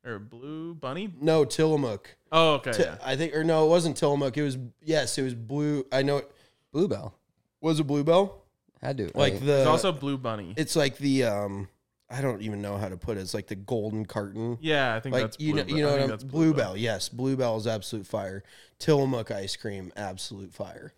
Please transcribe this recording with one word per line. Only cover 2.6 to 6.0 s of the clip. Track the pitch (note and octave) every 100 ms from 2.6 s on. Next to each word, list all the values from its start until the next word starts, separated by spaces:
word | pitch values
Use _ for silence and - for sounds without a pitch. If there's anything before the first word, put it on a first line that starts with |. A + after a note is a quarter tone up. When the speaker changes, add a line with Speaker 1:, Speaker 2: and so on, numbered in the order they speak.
| C3+
Speaker 2:
Ti-, | A2
Speaker 1:
yeah. | B2+ D#2+
Speaker 2:
I | C3 C3+
think, | D#3+
or | D3
no, | D#3+ D#3+
it | D#3
wasn't | E3+ E3 C3+
Tillamook. | D3+ C#3+ C#3 B2
It |
was, | D3 C3 B2 -
yes, | D3+ D#3 B2 -
it |
was | C3
Blue. | A#2+ A2+ C#3+ D3 D3 C3+
I | C3